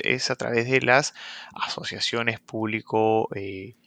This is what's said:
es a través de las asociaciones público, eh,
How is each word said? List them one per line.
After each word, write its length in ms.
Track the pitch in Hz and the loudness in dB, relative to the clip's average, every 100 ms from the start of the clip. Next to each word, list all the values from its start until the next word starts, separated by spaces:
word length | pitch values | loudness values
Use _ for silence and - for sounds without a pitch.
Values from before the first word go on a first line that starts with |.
es 260 | - 127 - | 0 0 -2
a 60 | 127 | -2
través 320 | 117 117 120 | 0 0 2
de 100 | 131 | 2
las 340 | 123 131 156 - - - - | 6 4 4 -4 -14 -14 -16
asociaciones 840 | - - - - 101 - 117 117 113 | -8 -6 -6 -8 -4 -2 0 0 -4
público, 880 | - 110 110 110 - 110 110 110 - | -6 -4 -4 -4 0 2 4 2 0
eh, 400 | 101 98 95 98 - | -4 -8 -10 -12 -18